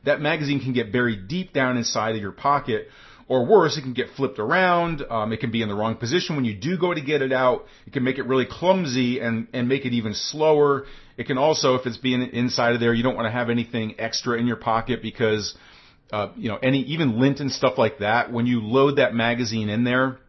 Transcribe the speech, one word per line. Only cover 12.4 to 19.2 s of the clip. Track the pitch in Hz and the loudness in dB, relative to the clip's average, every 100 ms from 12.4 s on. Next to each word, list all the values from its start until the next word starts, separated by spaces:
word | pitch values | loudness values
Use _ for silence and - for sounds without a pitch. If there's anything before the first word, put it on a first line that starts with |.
| 120 127 120 | -2 2 2
of | 120 | 2
there, | 117 | 2
you | 117 | 2
don't | 127 107 | 0 0
wanna | 113 | -4
have | 120 117 | -2 0
anything | 117 117 120 110 107 | -2 -2 -4 -6 -6
extra | 113 - 127 117 | -6 -4 -2 0
in | 120 | 0
your | 113 | -2
pocket | - 113 113 113 | 0 -2 0 -4
because, | 110 - 113 107 101 - - - - _ _ | -6 -2 0 0 -2 -12 -20 -20 -20 _ _
uh, | 107 98 240 | -6 -6 -6
you | 123 | -6
know, | 101 | -2
any, | 127 135 | 0 0
even | 123 160 151 113 | -2 -2 0 4
lint | 135 139 | 2 2
and | 139 | -4
stuff | - 135 135 | 0 0 2
like | 110 - | 0 0
that, | 101 117 - | 0 0 0
when | 117 120 | -2 0
you | 120 | 0
load | 107 127 139 139 | 2 4 4 4
that | 123 | 2
magazine | 117 | 2